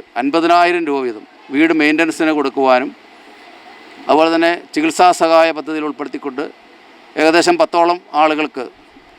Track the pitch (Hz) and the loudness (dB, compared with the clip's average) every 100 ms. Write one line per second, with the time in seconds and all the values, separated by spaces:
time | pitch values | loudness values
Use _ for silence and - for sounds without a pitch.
0 | - 117 135 165 165 175 175 175 160 139 | -10 -6 -2 -2 2 4 4 0 -4 -4
1 | 127 107 92 - - 139 160 160 147 156 | -6 -8 -16 -20 -8 0 0 2 2 2
2 | 165 - 160 151 139 139 135 127 139 - | -2 0 -2 0 -2 -2 2 2 0 -10
3 | - - - - - - - - - - | -20 -20 -20 -20 -20 -20 -20 -20 -20 -16
4 | - 147 160 165 170 170 - - 156 151 | -2 2 2 2 0 -2 -6 -4 -4 2
5 | 180 170 165 165 165 151 143 156 151 143 | 2 2 2 2 2 -2 -8 -8 -8 -8
6 | 139 147 139 127 156 - _ - _ - | -12 -10 -10 -10 -12 -14 _ -20 _ -20
7 | - - 160 160 - 170 160 170 170 180 | -12 0 2 4 2 2 0 2 0 0
8 | - 151 156 151 151 139 120 - _ - | -4 -2 0 0 -6 -8 -14 -16 _ -20
9 | _ | _